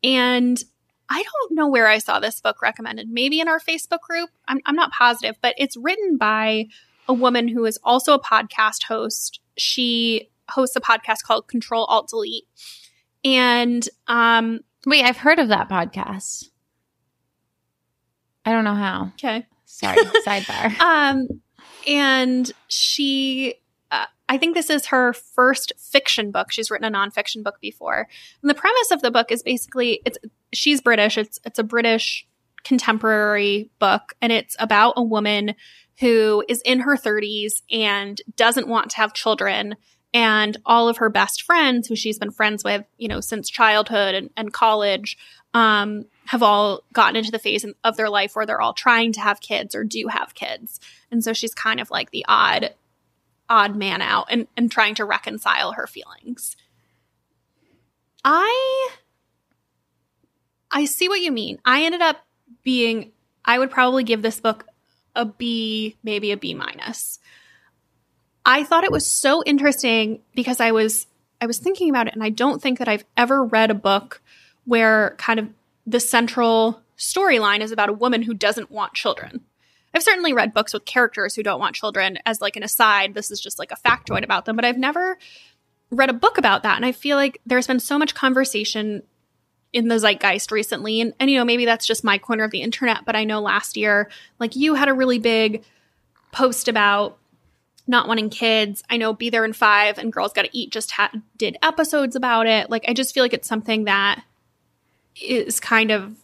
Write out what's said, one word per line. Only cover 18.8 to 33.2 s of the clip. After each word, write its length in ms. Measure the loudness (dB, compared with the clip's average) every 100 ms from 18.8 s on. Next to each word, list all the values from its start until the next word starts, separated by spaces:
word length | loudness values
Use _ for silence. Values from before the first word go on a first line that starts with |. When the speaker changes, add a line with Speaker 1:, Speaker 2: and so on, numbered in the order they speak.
| -2 -4 -8
Speaker 1:
Okay. 320 | -8 -6 -6 -8 _ _
Speaker 2:
Sorry. 300 | -10 0 2
Speaker 1:
<laughs> 300 | 4 2 0
Speaker 2:
Sidebar. 520 | -4 -4 -4 -4 2
Speaker 1:
Um, 480 | 4 4 4 0 -2 -8 _ _ -20 -12 -2
and 640 | 2 4 2 2 0 -2 -6 _
she, 840 | -2 -2 0 0 0 -2 -2 -4 -6 _ _ _
uh, 160 | -6 -6 _ _
I 80 | -2
think 180 | 0
this 140 | -2 0
is 180 | -2 2
her 280 | 2 2
first 580 | 0 -8 2 4 2 -4 -12
fiction 520 | 0 0 0 -2 -2
book. 180 | -4 -4
She's 200 | -6 -6
written 240 | -4 -4
a 40 | -2
nonfiction 440 | -2 -2 -6 -6
book 160 | -8 -8
before. 480 | -14 -10 -4 -4 -4 -12 -20 _
And 80 | -2
the 40 |
premise 360 | 2 2 2 2
of 100 | 0
the 100 | 2
book 220 | 2 0
is 100 | -2
basically, 600 | -2 -6 -4 -4 -2 -2
it's, 140 | -4 -8 -18 _ _
she's 300 | -2 0 2
British. 340 | 2 4 2 0
It's, 240 | -6 -8 -12
it's 120 | -6
a 60 |
British 600 | -2 0 2 2 0 -8 -12 _ _ -20
contemporary 1080 | -2 0 0 0 2 2